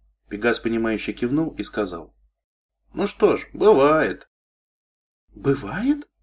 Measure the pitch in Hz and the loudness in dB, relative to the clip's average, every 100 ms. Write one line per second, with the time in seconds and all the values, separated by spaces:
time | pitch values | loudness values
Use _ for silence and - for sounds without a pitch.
0 | _ _ _ 104 117 107 113 113 113 107 | _ _ _ -4 0 0 0 -2 -2 -2
1 | - - 120 147 160 - - - 101 - | -4 -4 -2 -2 -2 -6 -6 -4 -4 -6
2 | - _ _ _ _ _ _ _ _ - | -14 _ _ _ _ _ _ _ _ -4
3 | 196 - 208 117 - - 202 135 143 156 | -4 2 2 2 -4 2 4 6 6 4
4 | 110 - - _ _ _ _ _ _ _ | 0 -4 -14 _ _ _ _ _ _ _
5 | _ _ _ - 139 139 98 175 254 294 | _ _ _ -6 -2 -2 -4 -2 0 -2
6 | - _ | -4 _